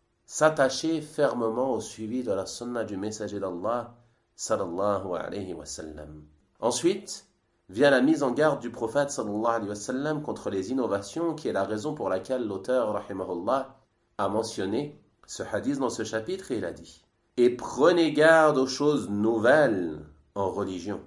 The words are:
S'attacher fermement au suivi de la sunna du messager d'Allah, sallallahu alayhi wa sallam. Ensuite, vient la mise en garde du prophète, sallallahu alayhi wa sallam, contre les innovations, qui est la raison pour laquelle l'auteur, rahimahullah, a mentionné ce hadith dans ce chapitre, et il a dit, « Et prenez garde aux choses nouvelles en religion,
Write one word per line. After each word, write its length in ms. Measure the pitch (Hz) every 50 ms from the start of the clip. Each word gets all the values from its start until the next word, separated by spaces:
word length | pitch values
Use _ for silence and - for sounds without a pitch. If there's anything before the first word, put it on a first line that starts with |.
| _ _ _ _ _
S'attacher 760 | _ - - 151 156 156 151 135 131 131 - - 160 165 156
fermement 720 | 151 - - - 147 131 117 123 117 113 110 120 131 135 123
au 80 | 107
suivi 420 | 107 - - - 113 107 117 127 120
de 80 | 110
la 140 | 98 95 95
sunna 400 | - - - 120 120 123 120 110
du 100 | 107 104
messager 460 | 92 98 107 104 - 107 98 101 101
d'Allah, 540 | 98 95 87 85 92 107 117 120 117 117 - _ _ _ _ _ _ _ _ -
sallallahu 760 | - - 113 101 98 87 85 90 98 104 101 98 92 95 87
alayhi 400 | 80 - - - 101 98 92 87
wa 120 | 73 73
sallam. 580 | - - - 80 78 78 76 76 76 76 76 76 - _ _ _ _ _ _
Ensuite, 640 | - 117 117 - - 170 202 208 208 - - - - _ _ _ _ _ _ _ _ _
vient 220 | 92 107 135 143
la 100 | 139 127
mise 220 | 127 147 160 143 143
en 80 | 127
garde 280 | 120 135 151 156 143 -
du 120 | - 117
prophète, 400 | 107 - 120 110 - 139 143 139
sallallahu 440 | - - 113 104 104 107 110 117 117
alayhi 140 | 117 107 101
wa 60 | 104
sallam, 480 | 104 - - 127 131 139 151 156 151 151
contre 260 | 120 107 - - 101
les 220 | 98 98 95 98
innovations, 640 | 127 135 123 110 - - - - - 160 170 170 156
qui 120 | - - 120
est 60 | 92
la 100 | 95 98
raison 300 | 98 107 107 107 151 143
pour 160 | - 110 95
laquelle 380 | 95 92 - - 131 127 123 107
l'auteur, 440 | 101 95 95 - 127 127 120 107
rahimahullah, 880 | 101 101 - - 98 95 92 90 90 85 87 110 127 135 131 - - _ _ _ _ _ _ _ _ -
a 120 | 101 98
mentionné 720 | 98 107 113 - - - 98 95 104 120 147 147 - - _ _ _ _ _ -
ce 160 | - - 101
hadith 360 | - - 101 107 123 143 131
dans 100 | 135 120
ce 140 | 117 - 110
chapitre, 480 | - - 110 110 110 - 190 - -
et 60 | 131 107
il 80 | 92
a 80 | 85 78
dit, « 320 | - - - - - _ _ _ _ _ _ _ -
Et 180 | 120 120 120
prenez 560 | - - - - 120 139 170 180 170 165 156
garde 460 | 147 147 151 160 160 160 156 156 151 131
aux 100 | 131 123
choses 420 | - - 143 147 151 131 104 98
nouvelles 960 | 101 101 104 110 117 110 104 120 139 156 147 127 107 95 87 82 78 76 73 76 - _ _ _ _
en 140 | 104 98 92
religion, 500 | 85 98 101 92 95 90 85 104 101 90 -